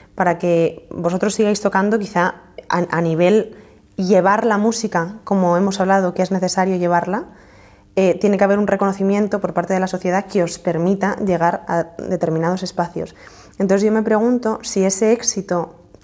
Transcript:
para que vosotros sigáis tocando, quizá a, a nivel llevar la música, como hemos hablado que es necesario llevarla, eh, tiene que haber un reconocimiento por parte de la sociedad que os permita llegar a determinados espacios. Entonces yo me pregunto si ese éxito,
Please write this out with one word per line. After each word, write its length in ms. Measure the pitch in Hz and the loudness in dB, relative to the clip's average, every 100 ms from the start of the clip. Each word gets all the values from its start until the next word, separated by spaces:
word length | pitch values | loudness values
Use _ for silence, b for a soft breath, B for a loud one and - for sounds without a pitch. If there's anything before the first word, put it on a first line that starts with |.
| B - | B -2
para 220 | 175 170 | 0 0
que 480 | 175 170 165 165 - | 2 2 2 -2 -12
vosotros 440 | - 170 185 208 | -6 -2 0 -2
sigáis 260 | - 208 208 | 0 0 0
tocando, 380 | 196 190 202 220 | 0 0 2 0
quizá 360 | 202 180 180 - - - - | 0 0 0 -2 -18 -20 -4
a, 100 | 180 175 | -2 0
a 100 | 170 | 0
nivel 540 | 170 160 175 214 - B B B _ - | 0 2 4 4 0 B B B _ -6
llevar 480 | 185 196 180 214 | 2 4 4 2
la 140 | 226 208 | 2 2
música, 640 | 220 220 208 175 165 214 | 0 0 -2 -2 -4 -10
como 340 | - 196 180 175 | -2 0 2 2
hemos 220 | 196 196 | 0 0
hablado 340 | 190 196 180 | 2 2 2
que 80 | 180 | -2
es 100 | 185 | -2
necesario 440 | 190 185 190 185 180 | -2 -2 0 0 0
llevarla, 500 | 175 175 180 208 359 B B B B B B - | 0 0 0 -6 -8 B B B B B B 0
eh, 220 | 190 180 | 2 2
tiene 180 | 208 196 | 0 2
que 40 | |
haber 140 | 196 202 | 2 2
un 80 | 202 | 2
reconocimiento 720 | 190 196 196 196 202 208 202 | 0 0 0 0 0 0 -2
por 140 | 180 | -2
parte 180 | 175 175 | -4 -2
de 40 | 190 | -2
la 80 | 185 | -2
sociedad 400 | 185 185 185 196 | -2 -2 -2 0
que 160 | 185 | -2
os 160 | 165 - | -2 -2
permita 580 | 185 160 170 196 202 - | -4 0 0 0 -2 -2
llegar 380 | 208 170 170 - - | -2 2 2 0 -2
a 260 | 170 165 - - | -2 -2 -8 -6
determinados 560 | 175 170 160 165 185 | -2 -2 0 -2 -2
espacios. 500 | 185 - 170 165 165 B B B B - | -4 -4 -4 -6 -10 B B B B -4
Entonces 260 | 196 196 214 | 0 2 2
yo 60 | |
me 100 | 220 | 0
pregunto 560 | 220 214 233 247 226 - | 2 2 2 0 -2 -4
si 200 | - 196 | -4 0
ese 280 | 190 190 220 | 0 2 2
éxito, 680 | 233 - 202 185 175 - - - - | 2 0 -6 -4 -4 -4 -12 -20 -20